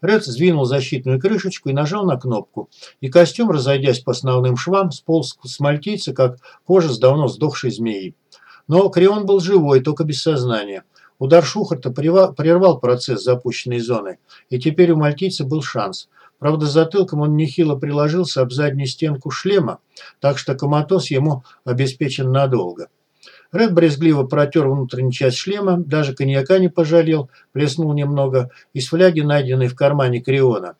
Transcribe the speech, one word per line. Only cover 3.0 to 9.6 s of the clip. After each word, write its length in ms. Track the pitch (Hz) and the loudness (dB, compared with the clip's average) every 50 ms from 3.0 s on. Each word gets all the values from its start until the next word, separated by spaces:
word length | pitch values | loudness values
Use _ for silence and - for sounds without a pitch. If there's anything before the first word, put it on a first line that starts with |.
И 80 | - 131 | -10 2
костюм, 420 | 131 175 175 165 - - 240 220 | 6 6 6 6 4 -2 0 0
разойдясь 480 | 175 151 127 135 139 139 135 139 120 - | 0 0 0 0 0 0 2 0 0 0
по 120 | - - | -2 -6
основным 440 | 120 - - 131 127 127 127 127 123 | -6 -4 -2 -2 0 0 0 0 0
швам, 360 | 120 - 170 185 196 190 175 | -2 -2 -2 0 0 0 -2
сполз 460 | 139 - _ - 165 165 139 131 - _ _ | -4 -8 _ -2 0 0 0 -2 -10 _ _
с 160 | 131 127 - | -16 -8 -4
мальтийца, 540 | 143 143 147 147 147 202 214 196 - - 127 | -2 0 0 -2 -4 -6 -6 -6 -6 -8 -2
как 240 | 127 131 123 127 - _ - - _ _ | 0 0 0 0 -6 _ -20 -20 _ _
кожа 240 | _ 175 190 170 160 | _ 2 4 4 2
с 80 | 127 110 | -2 2
давно 300 | 113 131 135 151 151 123 | 2 2 4 4 0 -2
сдохшей 440 | - - 147 151 135 - - 127 | -2 -2 -4 -4 -4 -4 -6 -6
змеи. 440 | 107 98 113 113 107 - 190 180 156 _ _ _ _ _ _ - - - _ _ | -6 -4 -4 -4 -4 -6 -8 -12 -14 _ _ _ _ _ _ -20 -20 -20 _ _
Но 200 | 147 175 196 196 | 2 4 4 4
Крион 360 | - 170 175 196 208 208 208 | 2 4 4 4 4 2 0
был 140 | 190 202 196 | 2 2 2
живой, 420 | 170 175 202 190 | 2 4 2 2